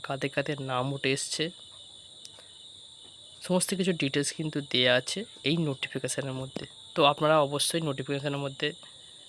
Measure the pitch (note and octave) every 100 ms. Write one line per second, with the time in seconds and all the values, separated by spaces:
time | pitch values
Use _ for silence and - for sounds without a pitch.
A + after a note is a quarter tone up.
0 | - C3+ C#3 - C#3 C#3 C3+ B2+ C3 C#3
1 | C3+ C3 - - D#3+ - - - - -
2 | - - - - - - - - - -
3 | - - - - - F3+ - F#3 F#3 E3+
4 | C#3 D3 C#3+ - D#3 D3 C#3+ B2+ B2 B2
5 | - F#3+ A3+ - C3+ E3 D3+ C3+ - C3
6 | C3 - C3+ C3 C3 - - - - -
7 | C#3+ D3 D3+ D#3 C#3+ C#3+ - E3+ D#3 C3+
8 | C3+ C#3 C#3+ C#3 C#3 C3+ D3+ E3+ - -
9 | - -